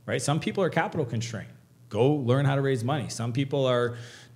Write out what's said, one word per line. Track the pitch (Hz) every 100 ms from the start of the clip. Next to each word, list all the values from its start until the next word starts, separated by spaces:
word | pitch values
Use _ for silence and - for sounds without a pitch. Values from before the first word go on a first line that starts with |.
| -
right? | 127
Some | 147 151
people | 214 202
are | 165
capital | 165 180 -
constrained. | 123 117 - 101 - - - - -
Go | 104 135
learn | 151 120 131
how | 139
to | 139
raise | 135 131
money. | 120 151 92
Some | - 117
people | 120 139 143 127
are | 123 120 117 - - -